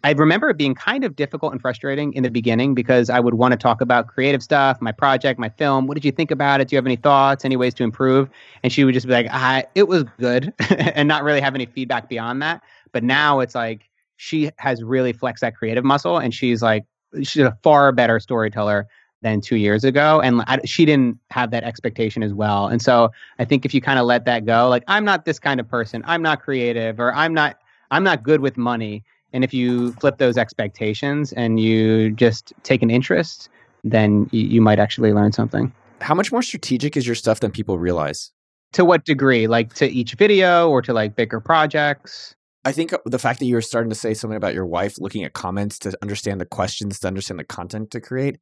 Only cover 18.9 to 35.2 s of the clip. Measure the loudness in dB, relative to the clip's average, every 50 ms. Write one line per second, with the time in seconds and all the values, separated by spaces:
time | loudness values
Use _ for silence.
18.9 | _ _ _ _ _ _ -4 -2 -2 -2 -2 0 0 2 2 2 2 4 2 2
19.9 | 2 4 4 6 4 4 4 4 2 2 2 0 -2 -2 -2 -4 2 4 4 6
20.9 | 6 4 4 2 -2 _ _ _ -4 -4 -4 -2 -4 -4 -4 -6 -10 -6 -8 -8
21.9 | -4 -2 -4 -4 -2 -2 -4 -4 -2 -2 -2 0 0 0 0 0 -2 0 2 4
22.9 | 4 4 4 2 0 -8 -20 -20 _ -8 -2 0 0 -2 -2 -2 -2 -2 0 2
23.9 | 0 2 2 2 2 0 2 0 -2 -2 0 2 2 4 4 4 2 0 0 0
24.9 | -2 0 2 0 -2 -2 _ -6 -6 -4 -4 -4 -4 -4 -6 -6 -6 -6 -6 -6
25.9 | -8 -12 -6 -4 -4 -2 0 -2 -2 -2 -4 -6 -4 -2 -2 -2 -2 -2 -4 -6
26.9 | -4 -2 -2 -2 0 0 0 0 2 0 0 0 -2 _ _ _ _ _ _ _
27.9 | 0 2 2 2 0 0 2 2 2 2 2 -2 -2 -2 -2 -2 -2 -4 -6 -8
28.9 | -8 -12 -14 _ _ _ _ _ -4 -2 -2 -2 0 -2 0 0 0 0 -2 -4
29.9 | -4 0 0 0 2 2 0 2 2 0 -2 -2 -4 -6 -6 -6 -6 -4 -4 -4
30.9 | -4 -2 -4 -4 -2 -2 -4 -4 -4 -4 -2 0 2 2 2 2 2 4 4 4
31.9 | 4 4 2 0 2 2 2 2 2 0 _ -20 -20 _ _ -2 0 2 2 2
32.9 | 2 2 2 2 0 0 0 -2 -8 -18 -20 -20 _ _ _ _ _ _ -6 0
33.9 | 2 2 4 4 4 2 2 0 0 -2 0 2 4 4 6 6 4 4 2 0
34.9 | 0 0 0 2 2 4